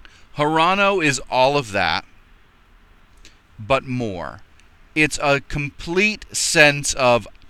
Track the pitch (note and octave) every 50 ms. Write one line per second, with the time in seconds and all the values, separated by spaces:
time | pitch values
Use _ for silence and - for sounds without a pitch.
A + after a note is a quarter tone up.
0 | - - - - - - - - D3 D3+ D#3+ D#3+ D#3+ F3 F#3+ G3+ G3+ G3 G3+ F#3+
1 | D#3+ D3 C3+ - - - A2+ B2+ C3 C#3 C#3+ C#3+ B2+ G#2+ G2 G2+ F2+ E2 E2 G2
2 | - - - - - - - _ _ _ _ _ _ _ - - - _ - _
3 | - _ - - - - - _ _ _ _ - G#2+ G#2 C3+ C3 - B2+ B2+ B2+
4 | A#2+ G#2+ F#2+ E2+ D#2 B1+ A1+ - - - - - - _ - - - - - D#3
5 | D#3 D3+ - - - C#3+ C#3 C#3 - - - D3 C#3+ C#3+ - - - E3+ E3+ F#3
6 | G#3 G#3+ G#3+ F3+ - - - - - - - E3+ D3+ D3 C#3+ C#3+ C3+ - - -
7 | C3 B2 A#2+ A#2 G2+ - - - - -